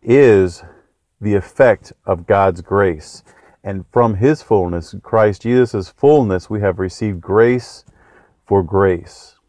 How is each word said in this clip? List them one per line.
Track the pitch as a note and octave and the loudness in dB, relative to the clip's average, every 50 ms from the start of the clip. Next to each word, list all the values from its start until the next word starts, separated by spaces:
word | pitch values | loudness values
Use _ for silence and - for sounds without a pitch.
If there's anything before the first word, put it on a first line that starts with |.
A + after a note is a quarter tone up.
is | _ A2+ A#2+ C#3 C#3+ B2 G#2+ G2 F#2+ F2+ E2+ - - - _ _ _ _ _ _ _ _ _ _ | _ 2 4 4 6 6 6 4 2 0 -4 -12 -20 -20 _ _ _ _ _ _ _ _ _ _
the | G2+ G#2 G2+ | -6 -2 -2
effect | G2 F#2 - _ - C#3 B2 G#2 - _ - - _ _ | -2 -4 -6 _ 2 2 2 2 0 _ -20 -20 _ _
of | - F#2+ E2+ E2+ | -6 -6 -6 -2
God's | - G#2 G2 G2 G2 F2+ E2+ | -2 0 2 2 0 -2 -4
grace. | E2+ - G2 G2+ G2+ F#2+ E2 D#2 - - - - _ _ _ _ _ _ _ _ | -10 -4 -2 0 0 0 -2 -6 -12 -20 -20 -20 _ _ _ _ _ _ _ _
And | _ G2 G2 F#2+ F2+ _ | _ -12 -12 -12 -12 _
from | _ A#2+ A#2+ A2+ G#2+ | _ 0 0 0 -2
his | F#2+ A2+ C#3 D#3 - | 0 0 -2 -2 -2
fullness, | - _ A2+ G2+ F2+ F2 E2+ E2+ E2 - - G2 _ | -4 _ -2 -2 0 -2 -6 -8 -10 -12 -18 -20 _
Christ | - - A2+ G#2+ G#2+ G2 - | -4 0 0 0 0 -2 -4
Jesus' | - A2+ A#2+ B2+ B2 A#2 - G#2 F2+ - | -6 -2 0 0 0 0 -2 -8 -8 -10
fullness, | _ _ - C#3 D3 D3+ B2+ G#2 F#2+ F2+ - _ | _ _ 2 2 2 2 2 0 -4 -4 -4 _
we | G#2+ G#2 | -8 -4
have | G#2 G2 F2+ G2 | -4 -4 -4 -4
received | F#2+ F#2 - - A2+ G#2+ G2 F2 | -8 -10 -8 -8 -8 -6 -6 -8
grace | E2 - F#2+ G#2+ A2+ A#2+ B2+ B2+ A#2 - - - _ _ _ _ _ _ _ _ _ _ _ _ _ | -8 -2 2 2 2 2 2 -2 -6 -10 -20 -20 _ _ _ _ _ _ _ _ _ _ _ _ _
for | _ G2+ G2 F2+ | _ -2 -2 -2
grace. | D#2 G2 G2 G2 F#2+ F2+ E2 - - - - - - _ _ _ | -2 -2 0 0 0 0 -4 -8 -16 -20 -20 -20 -20 _ _ _